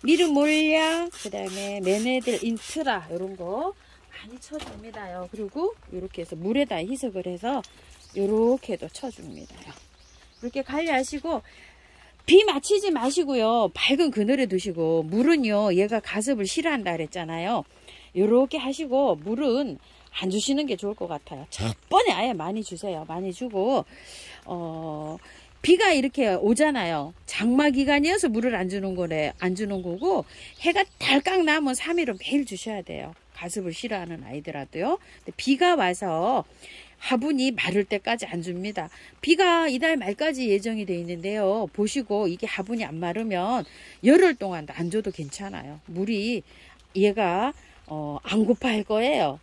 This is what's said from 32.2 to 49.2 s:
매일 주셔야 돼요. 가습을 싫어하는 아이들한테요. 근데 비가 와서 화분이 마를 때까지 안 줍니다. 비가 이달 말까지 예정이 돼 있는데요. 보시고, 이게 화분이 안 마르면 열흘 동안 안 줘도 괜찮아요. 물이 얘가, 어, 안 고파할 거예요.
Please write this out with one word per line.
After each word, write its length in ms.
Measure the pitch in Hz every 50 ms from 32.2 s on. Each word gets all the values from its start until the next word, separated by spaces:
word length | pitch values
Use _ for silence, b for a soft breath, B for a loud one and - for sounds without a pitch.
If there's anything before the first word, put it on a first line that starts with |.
매일 260 | - - 254 285 277
주셔야 360 | - 202 180 - 226 214 202 -
돼요. 320 | - - 73 - 160 165 - _ _ _
가습을 380 | - - 175 - 214 190 175 160
싫어하는 520 | - - 240 220 196 175 170 170 156 131
아이들한테요. 720 | 110 123 147 147 - 151 143 135 - - 160 180 254 349 403 B B B B
근데 140 | B - -
비가 380 | - - 247 277 254 349 359 349
와서 680 | 302 208 180 180 - 214 185 160 160 175 220 262 - - B B B B B B B B B B B
화분이 540 | - - 262 240 240 302 311 262 254 269 240
마를 320 | - - 175 170 208 202
때까지 420 | - 220 202 _ - 233 226 -
안 160 | - - 175 165
줍니다. 460 | 180 175 175 185 208 202 190 160 165 B B B B B B
비가 480 | - 277 339 320 381 359 339 339 330 311
이달 280 | 254 254 277 320 320
말까지 520 | 285 208 185 202 - 302 320 294 262 254 226
예정이 380 | 196 202 196 233 226 214 208
돼 100 | 185 180
있는데요. 720 | 170 170 170 175 165 165 196 208 214 208 190 202 226 214 170 _
보시고, 560 | - 208 214 - 277 240 - 208 202 214 180
이게 180 | 175 180 -
화분이 380 | 220 - - 190 196 233 226 220
안 140 | 135 151 160
마르면 680 | 175 175 175 214 226 226 190 180 180 208 247 240 135 B B B B B B B -
열흘 300 | 220 285 349 381 359 294
동안 320 | - 202 190 180 165 151 -
안 200 | - - 170 175
줘도 200 | 170 220 208 208
괜찮아요. 680 | 185 - 156 139 - - 202 196 196 170 123 139 147 156 _
물이 560 | - 170 170 196 202 233 202 202 226 247 202 - B B B B B B B B _ _
얘가, 580 | 196 196 208 196 220 208 175 170 185 220 269 302 b b b b b b
어, 320 | - 156 151 151 147 147 - -
안 240 | - - 220 220
고파할 380 | 196 240 - - 262 220 214 202
거예요. 540 | - 214 214 233 269 302 240